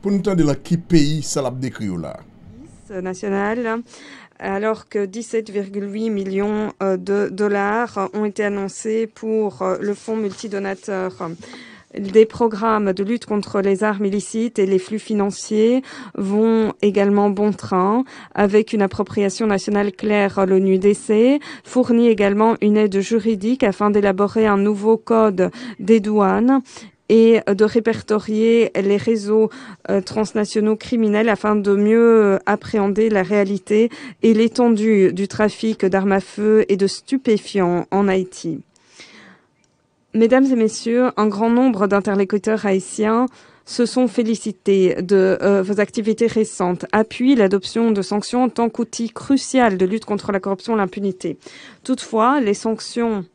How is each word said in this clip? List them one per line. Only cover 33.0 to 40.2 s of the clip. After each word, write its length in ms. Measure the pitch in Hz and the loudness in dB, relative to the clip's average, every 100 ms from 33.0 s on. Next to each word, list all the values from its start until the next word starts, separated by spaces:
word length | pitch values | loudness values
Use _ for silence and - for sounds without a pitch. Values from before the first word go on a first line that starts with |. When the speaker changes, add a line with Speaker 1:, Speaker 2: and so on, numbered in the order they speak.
| 220 | 2
Speaker 2:
la 140 | 208 | 0
réalité 680 | 185 208 196 196 - 214 233 - 262 - | 0 0 0 -4 0 0 0 -2 -18 0
et 120 | 226 | 4
l'étendue 760 | 220 226 - 240 220 220 208 185 | 4 4 4 2 4 4 4 4
du 160 | 180 202 | 2 -6
trafic 560 | - 208 - 220 220 | 0 -2 0 -4 0
d'armes 280 | 190 190 196 | 0 0 2
à 80 | 190 | 0
feu 440 | - - 214 220 - | -2 -4 2 2 2
et 80 | 196 | 0
de 100 | 196 | 0
stupéfiants 1000 | - - 269 247 208 - 202 175 175 - | -4 -6 -2 0 0 0 -2 0 0 -2
en 180 | 196 202 | 0 2
Haïti. 500 | 190 185 - 165 156 - _ _ - - - - _ _ _ _ _ _ _ _ | 0 -4 -8 -10 -10 -12 _ _ -20 -20 -20 -20 _ _ _ _ _ _ _ _
Mesdames 320 | 220 | 2